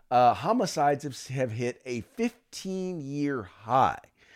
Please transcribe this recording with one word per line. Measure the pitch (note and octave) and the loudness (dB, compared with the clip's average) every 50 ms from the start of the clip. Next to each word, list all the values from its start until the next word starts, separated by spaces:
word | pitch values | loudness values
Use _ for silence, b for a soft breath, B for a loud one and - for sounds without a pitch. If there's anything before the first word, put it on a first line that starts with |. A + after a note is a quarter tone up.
| b - | b 2
uh, | B2+ B2 B2 A#2+ G#2+ | 4 6 6 6 6
homicides | G2+ B2+ F#3+ A#3 B3+ G3+ E3 - D#3+ C#3+ D3 D3 - | 4 0 0 0 0 0 0 0 2 2 2 2 0
have, | D3 C#3+ B2 - - - | -2 -8 -12 -12 -12 -8
have | B2+ C3+ C3 A#2 | -4 -2 -2 -2
hit | G#2+ A#2 A#2+ B2 B2 - - | -2 -2 -4 -4 -4 -6 -8
a | B2+ B2 A2+ | -8 -6 -8
fifteen-year | - - _ - A#3+ A#3 - _ _ _ - - - F#3+ F#3+ F#3+ F#3 F#3 F3+ D#3+ C3+ C3+ C#3+ D3 C#3+ C#3+ C#3 A#2+ | -8 -8 _ -2 -2 -2 -4 _ _ _ -16 -12 -8 -6 -6 -6 -6 -6 -6 -8 -8 -8 -4 -2 -2 -2 -2 -4
high. | G2 - - - A2+ A2+ B2 C3 A2+ D#2+ A1+ - - - b b b b b | -6 -10 -14 -14 -4 0 2 4 4 4 2 -2 -10 -20 b b b b b